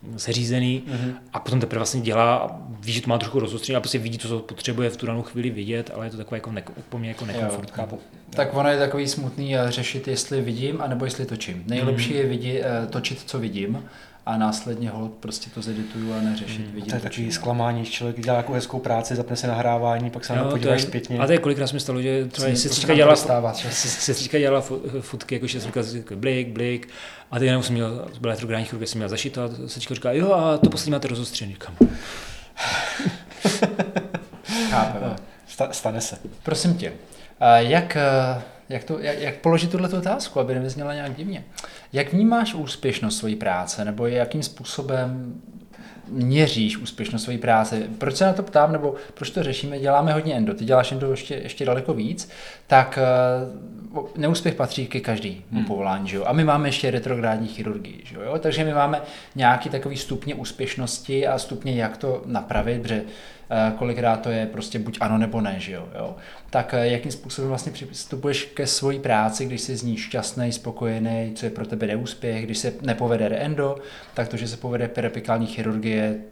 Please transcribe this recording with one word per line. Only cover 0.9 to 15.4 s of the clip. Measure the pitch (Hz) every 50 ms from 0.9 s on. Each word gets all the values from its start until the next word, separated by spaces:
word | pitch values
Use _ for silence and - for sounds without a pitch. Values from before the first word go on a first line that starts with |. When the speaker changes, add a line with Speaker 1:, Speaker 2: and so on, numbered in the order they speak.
| 131 120 123 127 127 - - - -
Speaker 1:
a | -
potom | - - 117 131
teprve | 127 - - 113
vlastně | 110 - - 131
dělá | 113 113 107 113 117 117 120
a | 123 - - - - - 131 117 107
ví, | 101 113 113
že | 120
to | 120 123
má | 120 117
trochu | 110 104 120 135
rozostřený | 113 - - 113 - - 135 127
a |
prostě | 123 - - 127
vidí, | 110 117 113 113
co | - 113 117 113
potřebuje | 107 - 113 - - - 120 120 123 120
v | - -
tu | -
danou | 113 113 117
chvíli | 117 - - 120 120 120
vidět, | 113 104 101 104 117 117 117 - -
ale | - 110
je | 113
to | 110 110
takové | 107 - - 110
jako | - 113
neko-, | 110 101 92 - - - - -
po | - 120
mně | 113 113
jako | 110 - 117
Speaker 3:
Jo, | 110
Speaker 1:
nekomfortní. | 110 120 110 107 104 101 101 98 -
Speaker 2:
chápu. | - 113 104 107 - - - - - - -
Speaker 3:
Tak | - - 139 135 -
ono | 135 139 143
je | 147 139
takový | 143 135 139 143 143 135
smutný, | - - 135 127 - - 143 139 135 127
eh, | 123 123
řešit, | 120 - 120 - - 135 135 135
jestli | 127 117 - - 143 135
vidím, | 117 120 113 113 131 143 147 160
anebo | 151 139 131 123 135
jestli | 127 - - 127
točím. | 101 110 110 - - 92 87 87 107
Nejlepší | 120 123 127 131 135 120 117 117
Speaker 1:
Mhm. | 147 143
Speaker 3:
je | 139 131
vidi-, | 123 117 120 127 127 131 120
eh, | 127 120 117 113 110
točit, | - 127 120 - - - -
co | - - 131
vidím, | 113 110 95 98 98 101 117 135 - - - - - - - - - -
a | 113 110
následně | 110 107 107 107 - 123 117 107 120 113
holt | 107 110 110 110 110
prostě | - - 110 107 -